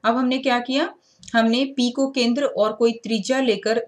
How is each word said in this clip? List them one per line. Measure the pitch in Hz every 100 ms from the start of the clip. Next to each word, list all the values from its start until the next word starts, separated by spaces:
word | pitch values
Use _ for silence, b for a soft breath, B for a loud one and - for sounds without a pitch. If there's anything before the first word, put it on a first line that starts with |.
अब | 214 240
हमने | 254 262
क्या | 269 240
किया, | 240 269 349 - b b -
हमने | 233 226 240
पी | 269 277 247
को | 247 269
केंद्र | 269 240 240
और | 277 - 208
कोई | 214 233
त्रिज्या | 226 202 220 190 262
लेकर | 262 208 214 226